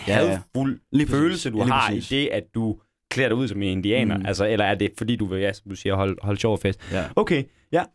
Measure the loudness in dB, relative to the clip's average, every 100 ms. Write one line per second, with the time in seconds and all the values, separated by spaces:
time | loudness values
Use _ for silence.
0 | 2 2 2 0 -4 -2 -2 -4 _ 2
1 | 2 2 2 0 -2 0 2 2 2 0
2 | -2 -2 0 -2 -4 -4 -2 -4 _ _
3 | _ -2 0 2 0 -2 -2 0 0 2
4 | 2 0 -2 0 0 2 2 2 0 -2
5 | -2 -2 -2 0 -2 -4 -12 -6 -2 0
6 | 0 -2 -2 0 0 2 0 -4 -4 -4
7 | -2 0 2 0 -2 _ _ -2 -2